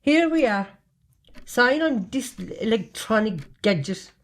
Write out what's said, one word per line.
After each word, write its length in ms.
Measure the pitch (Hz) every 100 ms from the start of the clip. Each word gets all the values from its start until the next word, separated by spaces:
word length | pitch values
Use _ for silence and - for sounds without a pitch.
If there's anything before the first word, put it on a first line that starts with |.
Here 280 | - 311 330
we 180 | 320 254
are. 220 | 202 196 - _ _ _ _ _ -
Sign 380 | - - 247 294
on 260 | 320 247 185
this 280 | 269 247 -
electronic 1200 | 175 - 226 226 - - - 220 214 175 - -
gadget. 500 | - 180 135 92 - _